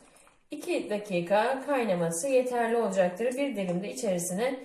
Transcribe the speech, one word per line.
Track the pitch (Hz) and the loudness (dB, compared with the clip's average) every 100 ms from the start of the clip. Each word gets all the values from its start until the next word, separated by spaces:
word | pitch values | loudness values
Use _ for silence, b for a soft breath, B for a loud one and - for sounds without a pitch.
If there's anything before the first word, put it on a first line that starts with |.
| b b b b b | b b b b b
İki | 294 349 311 170 | -10 -2 -2 -2
dakika | 208 - 175 170 202 233 269 277 | -4 -2 -2 2 4 4 0 0
kaynaması | 269 220 175 170 170 277 | 0 2 2 0 -2 2
yeterli | 262 254 240 226 233 | 2 2 0 2 2
olacaktır. | 214 190 180 180 240 | 2 2 2 2 -2
Bir | 254 277 208 | 0 -2 -2
dilim | 180 175 | -2 -2
de | 202 | -4
içerisine | - 220 175 175 185 254 269 | -4 -2 -2 -2 -2 -2 -2